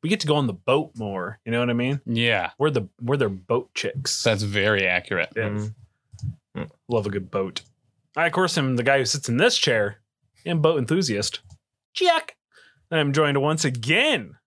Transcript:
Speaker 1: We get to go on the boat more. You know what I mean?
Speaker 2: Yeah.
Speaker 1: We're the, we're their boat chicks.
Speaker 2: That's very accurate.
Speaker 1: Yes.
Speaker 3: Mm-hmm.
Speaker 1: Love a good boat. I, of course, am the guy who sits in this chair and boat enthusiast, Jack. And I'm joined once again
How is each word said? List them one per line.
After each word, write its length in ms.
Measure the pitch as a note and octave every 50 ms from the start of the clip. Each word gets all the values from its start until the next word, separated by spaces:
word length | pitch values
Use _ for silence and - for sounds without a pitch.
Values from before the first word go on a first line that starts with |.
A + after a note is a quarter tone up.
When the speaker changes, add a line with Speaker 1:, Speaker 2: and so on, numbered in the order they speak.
Speaker 1:
We 60 | - D#3+
get 120 | G#3 G#3+
to 60 | - D3+
go 100 | D3+ D3
on 100 | C#3+ A#2+
the 60 | F#2+
boat 380 | F2+ _ - B2+ C#3+ D#3 D#3 _
more. 440 | A#2+ A2 G#2 G2 F#2 F2+ F#2 A2+ - _
You 80 | A#2
know 80 | A2+ A#2+
what 100 | B2 A#2+
I 40 | A#2+
mean? 260 | A#2+ B2 B2+ C#3 C#3 _
Speaker 2:
Yeah. 460 | - A#2 A2+ A#2+ A#2+ A2+ G2+ F2 - - _
Speaker 1:
We're 120 | C#3 D#3
the, 180 | D3 B2 G#2+ F#2 _ _
we're 160 | A#2+ A#2+ C#3 D3
their 100 | C3 G#2+
boat 460 | G2 F#2 F#2 _ A#2 B2 - _ _
chicks. 500 | - - A2+ - C#3 C3 - - - -
Speaker 2:
That's 200 | A#2 A2 G2+ G#2+
very 440 | G2+ G2 G#2 G2 G#2 G#2+ G2 G2 F#2
accurate. 420 | F2+ F2+ - - G2+ F2+ E2 - -
Speaker 1:
Yes. 360 | A2 A2+ G#2 G#2 G#2 G#2 G#2+ G#2+ _ - _ _ _ _ _ - - - - - - _ _ _
Speaker 3:
Mm-hmm. 80 | - A2 - _ _ _ _
Speaker 1:
Love 200 | A#2+ A2+ G2+ G#2
a 20 |
good 200 | G2 G2+ F#2 F2+
boat. 340 | - G2+ F#2+ F#2+ F2+ - - _ _ _ _ _ _ _ _ _ _
I, 120 | - E3 E3+
of 40 |
course, 260 | D#3 F3+ F#3 F3 - -
am 200 | C#3+ C3 B2+ A#2+
the 60 | A#2+
guy 160 | B2+ C#3 C#3
who 60 | C3
sits 220 | A#2 - D3 - -
in 80 | A#2+ A#2+
this 200 | F3 B3 A#3+ -
chair 400 | - - B2 A2 G#2 G2+ G2+ _ _ _ _ _ _ _ _ _ _
and 160 | E3+ E3+ E3
boat 180 | D3 F#3+ E3+ D3+
enthusiast, 600 | B2+ A2+ D3+ F3+ F#3+ D3 A2 G2+ G#2 - - - _ - - _ _ _ _ _ _ _ _
Jack. 440 | - F#4+ F4 E4 D#4+ - - - _ _ _ _ - - _ _ _ _ _
And 100 | E3+ D#3+
I'm 100 | D3+ C#3+
joined 300 | C#3 D3 D#3 D3 C#3+ C#3
once 240 | C3+ D3+ D#3 D3+ -
again 720 | D3 B2+ B2 A2+ B2 D#3 G3 C4 D#4 C#4+ F3 A2 E2 - _ _